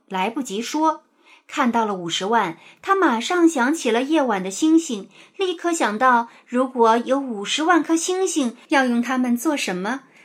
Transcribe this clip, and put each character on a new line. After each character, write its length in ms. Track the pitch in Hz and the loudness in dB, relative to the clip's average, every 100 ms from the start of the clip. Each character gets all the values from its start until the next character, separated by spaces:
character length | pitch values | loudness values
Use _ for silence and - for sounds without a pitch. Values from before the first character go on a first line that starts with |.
| _ | _
来 220 | 190 196 | -4 -4
不 100 | 262 | -4
及 220 | 247 196 | -6 -8
说。 400 | 240 302 320 311 _ _ _ - - | -6 -2 0 -2 _ _ _ -20 -8
看 240 | - 247 | -2 0
到 120 | 233 | 0
了 100 | 220 | -2
五 140 | 190 170 | -4 -6
十 180 | - 190 | -4 0
万， 300 | 233 185 320 - _ | 0 0 -6 -20 _
他 140 | - | -2
马 260 | 392 330 233 | 2 2 0
上 260 | - 359 330 | 0 4 4
想 280 | 294 247 | 4 0
起 160 | 320 254 | 0 0
了 120 | 226 | 0
夜 200 | 269 320 | 2 0
晚 200 | 262 196 | 2 -2
的 80 | 185 | -4
星 280 | 190 311 320 | 0 4 4
星， 320 | - 208 - - - - | 2 -6 -10 -20 -16 -4
立 180 | 381 | -4
刻 160 | 339 339 | -2 -4
想 280 | 330 233 214 | 0 -2 2
到， 300 | 262 240 233 - _ | 2 2 0 -12 _
如 200 | 247 254 | -2 -2
果 300 | 254 226 233 | 4 4 4
有 220 | 233 269 | 2 -2
五 260 | 269 202 | -2 -6
十 200 | 202 - | -6 0
万 180 | 320 339 | 2 2
颗 120 | - | 2
星 320 | 330 - 370 370 | -2 0 -2 -2
星， 300 | 320 247 - - | -2 -2 -6 -2
要 180 | 285 254 | 0 2
用 160 | 233 | 0
它 160 | 240 262 | 0 -2
们 180 | 254 240 | 0 0
做 180 | 320 | -2
什 220 | 277 - 180 | -2 -4 -4
么？ 280 | 196 262 - _ | -6 -8 -12 _